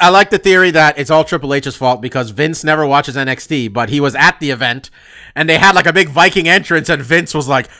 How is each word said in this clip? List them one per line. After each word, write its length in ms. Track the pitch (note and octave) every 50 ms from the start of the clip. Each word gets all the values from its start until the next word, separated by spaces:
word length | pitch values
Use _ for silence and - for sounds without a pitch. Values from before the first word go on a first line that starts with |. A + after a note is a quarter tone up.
I 80 | F3 F3+
like 220 | F#3 G3 G3+ G3
the 80 | - G3
theory 340 | - G3 F#3+ F#3 F#3 F3+
that 260 | D#3+ D#3+ D#3 D3+ D3 D3
it's 120 | C#3+ B2+
all 140 | D#3 D#3 D#3
Triple 300 | D#3 - E3 B2 C#3 C#3
H's 220 | C#3 C3+ C#3 B2
fault 240 | - C3 C3 B2+ B2
because 300 | A2 B2+ - C3+ B2+ A2
Vince 340 | G#2 G2 D3 D#3+ E3 - -
never 220 | D#3 D#3 D#3 D#3
watches 300 | C#3+ C#3 C#3+ C#3+ - B2+
N 120 | C#3 C3+ C3
X 180 | C3 B2+ -
T, 220 | - D3+ D3 B2 A2
but 220 | G2 A#2+ A#2+ A2+
he 100 | B2 D3
was 140 | C#3+ C#3 A#2+
at 240 | C3 D3 F3 F3+ -
the 100 | D#3+ C#3+
event, 400 | C3+ A#2 C3 B2 A#2+ C3 C3+ - - - _ - - - - - -
and 140 | C#3 D#3 D#3+
they 100 | D#3+ D#3+
had, 160 | F3 G3 G3
like, 120 | F3+ -
a 60 | E3+
big 160 | D#3+ F#3 F#3+ D#3
Viking 400 | C3+ E3 E3+ F#3+ - F#3+ F3 E3
entrance, 400 | F3 G3 D#3+ - F3 D#3+ C#3 -
and 140 | E3+ C#3+
Vince 320 | C3+ A#2+ D#3 E3+ E3+ D#3 -
was 140 | D#3 D3 B2
like, 200 | C#3 C3 A#2+ - -